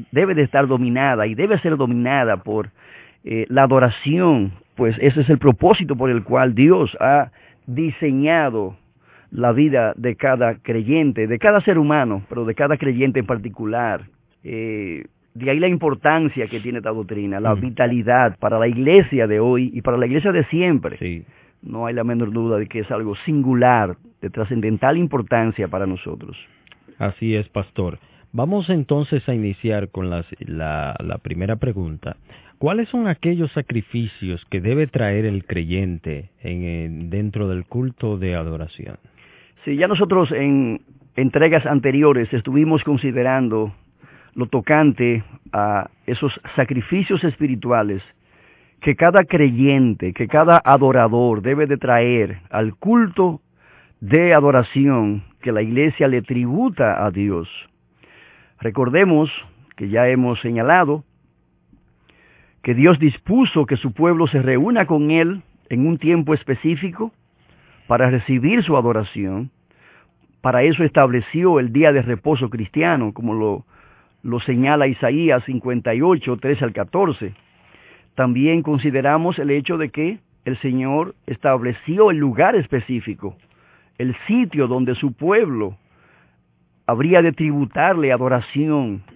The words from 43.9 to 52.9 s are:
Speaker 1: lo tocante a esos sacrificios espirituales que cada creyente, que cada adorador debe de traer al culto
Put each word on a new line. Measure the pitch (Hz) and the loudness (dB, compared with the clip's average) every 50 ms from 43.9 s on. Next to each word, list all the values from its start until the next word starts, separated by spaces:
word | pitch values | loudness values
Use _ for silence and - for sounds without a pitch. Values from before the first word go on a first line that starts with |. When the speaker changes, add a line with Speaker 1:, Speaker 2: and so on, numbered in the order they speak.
| _ _ - - - - _ _ _ | _ _ -20 -20 -20 -20 _ _ _
Speaker 1:
lo | - 123 | -6 -4
tocante | 113 - 127 107 - 151 151 156 147 117 - 123 120 117 113 107 - - - _ - - | -2 -2 -2 0 2 4 4 4 4 4 2 2 0 0 0 -4 -8 -14 -20 _ -6 -2
a | 104 101 104 104 101 - - _ _ _ | -2 0 0 0 -2 -4 -6 _ _ _
esos | - 120 - 156 135 - - - - - | -8 -4 -4 -4 -4 -6 -8 -14 -6 -2
sacrificios | - 131 - 135 127 104 - 175 190 190 - 196 151 - | -2 -2 0 -2 -4 -4 -2 -2 -2 0 0 -2 0 0
espirituales | 165 131 - 151 139 127 104 - 120 120 117 104 104 98 95 - - _ _ _ _ _ _ _ _ _ _ _ _ _ _ | -2 -2 -2 -2 -2 -2 -4 -2 0 0 0 0 0 -4 -6 -8 -14 _ _ _ _ _ _ _ _ _ _ _ _ _ _
que | - 151 135 | -2 -2 2
cada | - 160 175 175 196 180 | 4 4 6 6 6 4
creyente, | - - 165 147 135 117 117 135 139 139 135 131 120 104 - - 92 | 4 4 4 4 4 4 4 4 4 4 4 4 2 2 -2 -4 -6
que | 90 - 120 | -6 -6 -4
cada | 107 - 151 160 170 170 165 | 0 2 4 6 6 6 6
adorador | - 131 135 135 139 131 131 127 117 113 113 120 123 120 113 104 | 6 4 4 6 6 4 4 4 4 4 4 2 2 2 0 0
debe | 92 123 139 147 151 | 0 -2 0 0 0
de | 135 139 | 0 0
traer | - - 127 120 117 120 123 123 117 104 95 95 87 - - | -2 0 2 2 4 4 2 2 2 0 -2 -4 -10 -14 -8
al | - 107 110 110 101 | -4 -4 -4 -4 -4
culto | - - 190 | -4 0 2